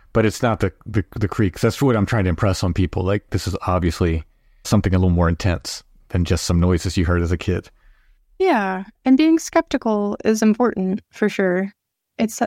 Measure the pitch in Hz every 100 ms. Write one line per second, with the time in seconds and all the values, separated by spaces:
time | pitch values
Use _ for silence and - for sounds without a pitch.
0 | _ 113 110 - 123 107 95 - - 104
1 | - - 104 - 101 - 117 - 139 113
2 | 98 117 92 82 104 90 95 85 90 -
3 | 92 101 - 98 - 95 - 90 85 -
4 | 90 82 - _ _ _ - 107 98 92
5 | 92 87 85 85 - 80 - - _ _
6 | _ - 85 87 - 87 87 87 95 95
7 | 85 87 85 90 - 90 - _ _ _
8 | _ _ _ _ 381 254 196 190 196 _
9 | 262 262 311 320 - 330 330 269 226 214
10 | 208 - - 220 220 214 247 - 185 190
11 | _ - 208 - 190 180 196 _ _ _
12 | _ - 226 -